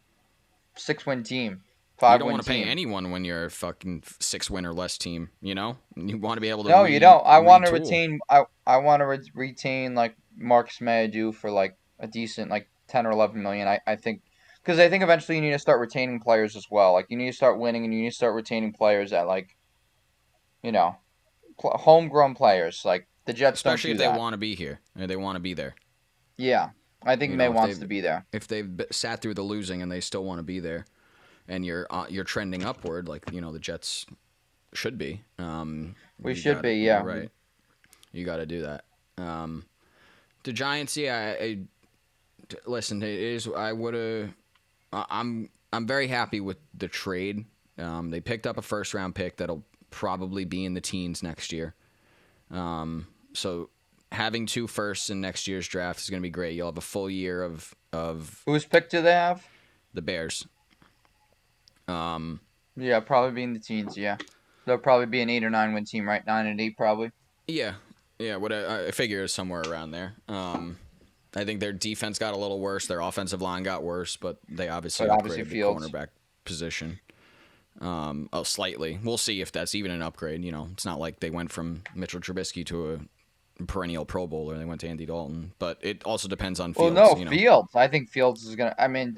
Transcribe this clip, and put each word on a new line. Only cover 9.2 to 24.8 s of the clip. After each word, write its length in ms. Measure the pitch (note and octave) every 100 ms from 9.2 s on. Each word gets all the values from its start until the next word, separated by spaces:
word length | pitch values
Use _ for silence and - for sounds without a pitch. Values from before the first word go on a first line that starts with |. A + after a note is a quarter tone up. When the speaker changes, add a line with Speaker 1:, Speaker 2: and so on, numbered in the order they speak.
| B2+
Speaker 1:
retain, 640 | A#2+ C3 B2 C3+ C3 B2+ A#2+
like, 200 | A#2 - _ -
Marcus 460 | A#2+ A#2+ A#2 -
May, 220 | A#2+ A#2
I 40 | A2
do, 240 | G#2+ A2
for, 180 | G#2+ G#2+
like, 280 | G2+ F#2+ - _ -
a 80 | A2
decent, 440 | A2+ A2 - G#2+
like, 160 | G#2 - _ _
ten 180 | B2+ A2+
or 40 |
eleven 300 | G#2+ G#2+ A2
million. 260 | G2+ G#2 G2
I, 120 | G2+ -
I 80 | G#2+
think, 260 | A2+ G#2 _ _ _ _
'cause 160 | - E3+
I 100 | F3
think 120 | F#3+
eventually 340 | F3+ D#3+ - D#3+
you 40 |
need 100 | D3+
to 80 | C#3+
start 200 | - B2
retaining 400 | A2+ C3+ B2+ A#2+
players 360 | A#2 A2+ G#2+ G#2+
as 100 | -
well. 240 | G#2 F#2
Like, 140 | F#2 F#2+
you 80 | A#2+
need 100 | B2+
to 20 | -
start 240 | B2+ G#2
winning, 240 | A#2+ A#2 A2+
and 80 |
you 80 | A2+
need 60 | A#2
to 40 | -
start 200 | A#2+ A2+
retaining 380 | A2 A2+ A2
players 380 | G#2+ G#2+ G#2 G2+
at, 120 | F#2 F2
like, 300 | F#2+ F#2 _ _ _ _ _ _ _ _ _ _ _
you 100 | A#2
know, 260 | G#2 F2 - _ _ _ _ _ -
pl-, 120 | - -
homegrown 580 | D#3+ E3 D#3+ C#3+ C3+ C3
players. 480 | A#2+ F#2 E2 - G2
Like, 220 | F2+ - _ -
the 80 |
Jets 300 | A2+ C3+ C3
don't 100 | C3+
Speaker 2:
Especially 160 | A#2+ -
Speaker 1:
do 40 | A2+
Speaker 2:
if 40 |
they 80 | B2+
Speaker 1:
that. 80 | C#3+
Speaker 2:
wanna 180 | A#2 G#2+
be 160 | G#2+ F#2
here, 240 | D2 C#2+